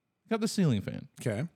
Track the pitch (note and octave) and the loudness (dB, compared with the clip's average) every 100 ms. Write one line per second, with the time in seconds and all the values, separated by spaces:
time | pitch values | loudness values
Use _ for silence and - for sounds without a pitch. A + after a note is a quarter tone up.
0 | _ _ - A3+ A3+ - E3 G#2 - - | _ _ -4 0 0 2 4 2 -2 -8
1 | - - B2 G#2 E3 | -12 -8 -4 -2 -4